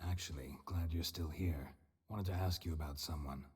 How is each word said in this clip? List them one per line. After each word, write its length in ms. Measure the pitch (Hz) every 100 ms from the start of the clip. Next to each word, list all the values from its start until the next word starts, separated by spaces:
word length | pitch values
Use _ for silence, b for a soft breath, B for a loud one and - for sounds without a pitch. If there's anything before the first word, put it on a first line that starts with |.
| 87
Actually, 480 | 90 - 73 67 69
glad 280 | - 90 85
you're 100 | 82
still 240 | 82 - 80
here. 440 | 76 92 73 67 - - _ _
Wanted 180 | 107 95
to 60 |
ask 320 | 92 92 87
you 80 | -
about 260 | 80 76 71
someone. 460 | - 80 71 69 69